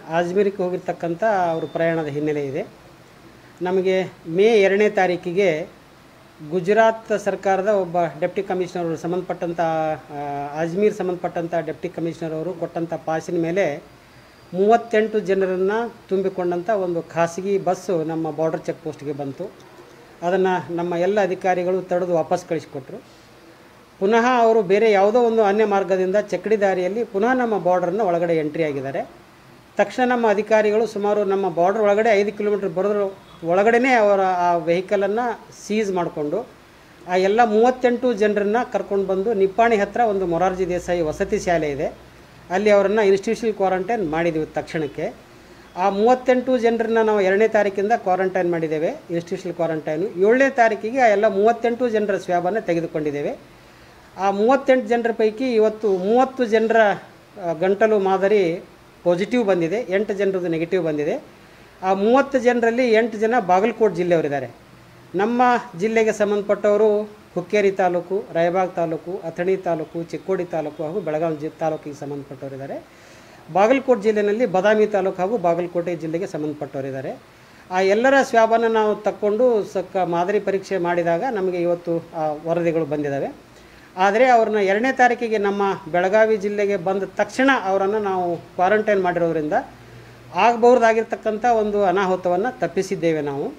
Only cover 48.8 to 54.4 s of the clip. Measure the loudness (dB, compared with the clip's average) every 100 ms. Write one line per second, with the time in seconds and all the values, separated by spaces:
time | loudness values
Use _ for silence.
48.8 | -2 -4 -6 -8 -6 -8 -8 -4 -4 -4
49.8 | -4 -4 -4 2 4 4 2 4 2 2
50.8 | -4 2 4 4 2 4 2 2 -2 -2
51.8 | -2 0 0 -2 -2 -2 0 -2 -2 -2
52.8 | -2 -4 -4 -4 -6 -8 -14 -20 -20 -20
53.8 | -20 -20 -20 -4 -2 2